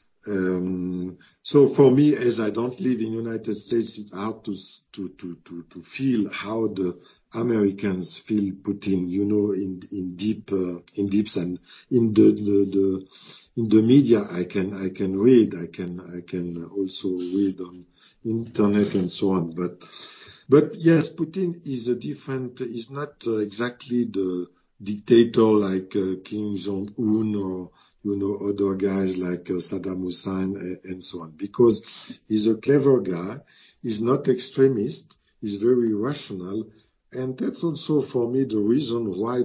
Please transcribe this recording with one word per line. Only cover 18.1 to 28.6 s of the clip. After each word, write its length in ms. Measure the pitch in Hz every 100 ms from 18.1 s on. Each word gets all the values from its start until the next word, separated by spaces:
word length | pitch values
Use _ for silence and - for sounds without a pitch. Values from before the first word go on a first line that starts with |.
| _
internet 720 | 113 113 117 - 104 104 101
and 160 | 98 87
so 220 | - 101
on. 240 | 92 82 82
But, 240 | 90 - - - - - - - -
but 280 | 143 156 -
yes, 340 | 165 160 - -
Putin 480 | 160 196 180 170 147
is 220 | 127 117
a 80 | 113
different, 640 | 147 139 - 131 123 123
is 300 | 123 117 113
not, 220 | 139 147 - 117
uh, 120 | 110
exactly 680 | 104 101 120 120 127 120 110
the 420 | 98 92 90 87 _ _ -
dictator 580 | 98 104 - 117 117 123
like, 540 | 110 107 98 95 92 104
uh, 260 | 95 92 -
Kim 320 | 107 104 98
Jong-un 760 | 92 98 104 113 110 110 110 104
or, 360 | 95 92 87 _ _ _
you 120 | 101 101
know, 340 | 98 101 101
other 260 | 101